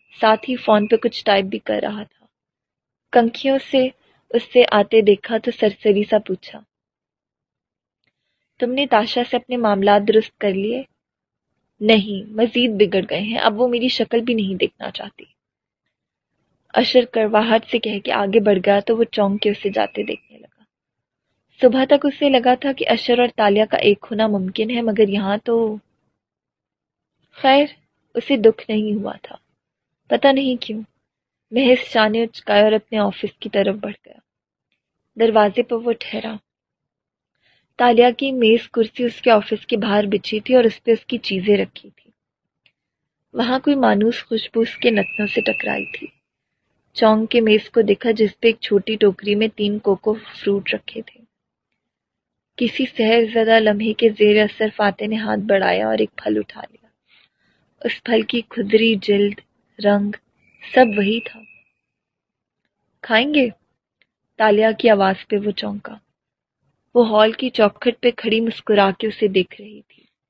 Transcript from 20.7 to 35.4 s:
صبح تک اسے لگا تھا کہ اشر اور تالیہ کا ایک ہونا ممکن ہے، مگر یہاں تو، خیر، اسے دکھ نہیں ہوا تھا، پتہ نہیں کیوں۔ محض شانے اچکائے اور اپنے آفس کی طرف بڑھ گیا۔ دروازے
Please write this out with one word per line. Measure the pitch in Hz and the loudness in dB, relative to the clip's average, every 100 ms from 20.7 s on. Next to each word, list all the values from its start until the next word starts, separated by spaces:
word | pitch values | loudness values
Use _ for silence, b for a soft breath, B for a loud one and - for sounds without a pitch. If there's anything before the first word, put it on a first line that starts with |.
| _ _ _ _ _ _ _ _ - | _ _ _ _ _ _ _ _ 2
صبح | 254 262 262 | 2 4 2
تک | 285 285 | 2 2
اسے | 277 285 | 0 0
لگا | 254 247 254 | 2 2 0
تھا | 277 | -2
کہ | 262 - | -4 -2
اشر | 226 - 240 | -2 0 0
اور | 247 - | 0 0
تالیہ | 208 202 214 | 0 2 0
کا | - | 0
ایک | 208 202 - | 0 0 -4
ہونا | 214 220 | -4 -2
ممکن | 202 185 196 220 | -2 -4 -6 -4
ہے، | 240 | -4
مگر | 233 208 208 | -2 0 0
یہاں | 202 196 214 240 | 0 -4 -4 -2
تو، | 233 226 214 _ _ _ _ _ _ _ _ _ _ _ _ _ _ _ | -2 -2 -6 _ _ _ _ _ _ _ _ _ _ _ _ _ _ _
خیر، | - 269 277 294 - _ _ _ - | -2 2 4 2 -4 _ _ _ -8
اسے | - 277 | -2 2
دکھ | 214 220 - | 2 2 -4
نہیں | 214 214 208 | -4 -2 -4
ہوا | 196 - | -6 -12
تھا، | - - _ _ _ _ _ _ - | -18 -20 _ _ _ _ _ _ -4
پتہ | 240 277 | 0 2
نہیں | 269 269 247 | 2 0 -4
کیوں۔ | - 214 214 _ _ _ _ _ - | -8 -12 -14 _ _ _ _ _ -8
محض | 226 262 254 - | 0 2 2 2
شانے | 240 214 220 | 0 0 0
اچکائے | 233 - - 208 | -4 -6 0 4
اور | 214 | 4
اپنے | 214 - 220 | 2 -2 -4
آفس | 202 - 202 - | -4 -4 -10 -10
کی | - | -6
طرف | 202 196 202 | -2 -2 -2
بڑھ | 202 202 _ | -10 -14 _
گیا۔ | - _ _ _ _ _ _ _ _ _ - | -20 _ _ _ _ _ _ _ _ _ -2
دروازے | 226 220 | 2 4